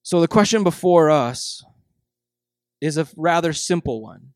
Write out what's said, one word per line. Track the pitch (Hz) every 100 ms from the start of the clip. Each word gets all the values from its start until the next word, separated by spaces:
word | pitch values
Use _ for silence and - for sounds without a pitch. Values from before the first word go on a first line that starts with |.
So | - 175
the | 165
question | 220 208 220
before | 185 - 180 175 156
us | 151 120 123 - - _ _ _ _ _ _ _ _ _ _ _ _
is | 151 151
a | 147 -
rather | 165 170 165
simple | 147 - 175 147 113
one. | 107 98 131